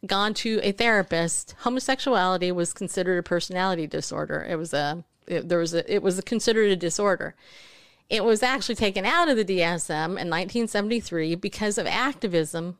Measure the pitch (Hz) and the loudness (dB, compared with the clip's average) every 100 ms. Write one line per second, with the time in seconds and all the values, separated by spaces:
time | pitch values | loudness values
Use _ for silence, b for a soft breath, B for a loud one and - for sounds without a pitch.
0 | 196 196 208 208 233 220 202 196 233 220 | -2 0 0 0 -2 0 0 2 4 4
1 | 185 165 170 - - - - 254 - 262 | 4 0 0 -2 -6 -4 -2 -2 0 0
2 | - 233 180 185 180 180 170 - 185 - | 2 4 4 2 0 0 -2 -2 -6 -2
3 | 185 180 175 175 - 185 190 180 156 151 | 0 0 2 -2 0 -2 0 0 -2 -4
4 | 151 156 151 151 - 165 165 143 143 160 | -6 -6 -4 -6 -4 -6 -2 -2 -2 -4
5 | - _ - 170 170 175 165 170 - 208 | -10 _ -6 -6 0 0 2 -2 0 0
6 | 190 185 - 226 220 220 208 190 170 - | 0 -2 -2 -2 2 4 4 2 0 0
7 | 202 180 - - B B B B B B | 0 0 -2 -12 B B B B B B
8 | _ 214 208 214 247 262 - 226 214 196 | _ 0 2 4 2 0 -2 0 0 0
9 | 196 330 339 240 196 185 170 175 - 156 | 2 2 4 4 2 2 2 0 -2 -2
10 | 160 190 170 165 180 240 226 208 208 233 | -2 -4 -2 -2 -2 -2 -2 -2 0 -2
11 | - 170 160 170 196 - 214 202 175 - | -2 -2 0 -2 -4 -2 -2 0 0 0
12 | 254 277 220 175 156 165 170 180 | -2 -2 0 0 0 -4 -6 -10